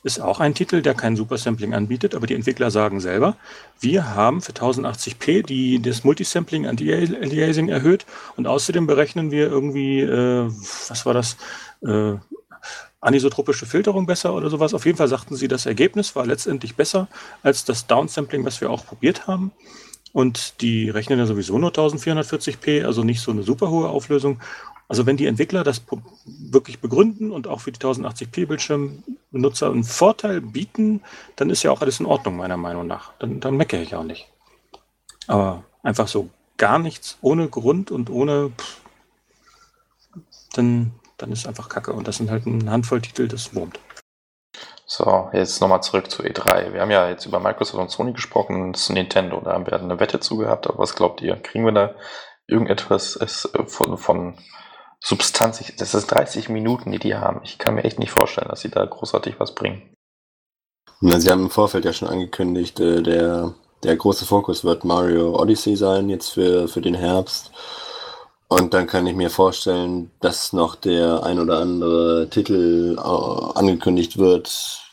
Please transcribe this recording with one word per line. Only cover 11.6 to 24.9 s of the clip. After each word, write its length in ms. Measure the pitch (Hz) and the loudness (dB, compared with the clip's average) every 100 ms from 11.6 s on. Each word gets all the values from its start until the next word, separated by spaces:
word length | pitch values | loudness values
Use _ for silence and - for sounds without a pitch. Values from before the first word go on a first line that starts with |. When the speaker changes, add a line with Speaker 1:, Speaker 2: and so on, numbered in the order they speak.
| - - | -18 -10
Speaker 1:
äh, 320 | 147 107 107 101 - 339 _ - - - - _ | 0 0 0 -2 -8 -18 _ -20 -18 -18 -20 _
anisotropische 640 | - 139 135 135 139 139 110 | 2 4 4 0 -2 -2 0
Filterung 400 | 156 208 190 180 | 0 2 0 0
besser“ 280 | 175 175 | 0 0
oder 160 | 175 156 | -2 -2
sowas. 240 | 151 156 | 0 0
Auf 120 | 117 - | 2 0
jeden 120 | 165 | 2
Fall 120 | 143 | 2
sagten 260 | 127 - 135 | 0 -6 -6
sie, 120 | 131 | -2
das 180 | 127 127 | -2 -2
Ergebnis 500 | 110 170 208 202 143 | 2 2 2 -4 -2
war 100 | 123 | -2
letztendlich 500 | 139 - 135 113 - | -2 -2 -4 -6 -2
besser 320 | 151 - 196 - - - | 0 0 -2 -10 -20 -2
als 220 | 139 135 - | 0 2 0
das 220 | 117 - | -4 2
Downsampling, 580 | 120 156 - 143 143 - | 2 2 -4 -4 -2 -4
was 160 | - | -4
wir 80 | - | -4
auch 160 | 120 - | -4 -8
probiert 420 | - 139 190 - | 0 0 0 -4
haben. 240 | 185 190 _ - - - - - | -2 -4 _ -20 -20 -20 -20 -4
Und 500 | 143 127 117 - - | 0 0 0 -10 -4
die 280 | 117 113 107 | 0 0 0
rechnen 300 | 104 107 131 | -2 0 2
ja 80 | 113 | 2
sowieso 320 | 104 92 110 | 0 0 0
nur 120 | 170 | 2
tausendvierhundertvierzig 880 | 160 151 147 165 156 - 151 - 139 | 2 0 0 -2 -2 -2 -4 -4 -4
P, 220 | - 147 | 0 2
also 200 | 123 117 | 2 0
nicht 180 | 113 117 | 0 0
so 80 | - | -2
eine 140 | 107 | -2
super 260 | 98 - 185 | 0 0 2
hohe 200 | 165 160 | 2 0
Auflösung. 520 | 143 - 147 139 127 - - - - | -2 0 2 2 -4 -10 -16 -18 -20
Also 180 | _ | _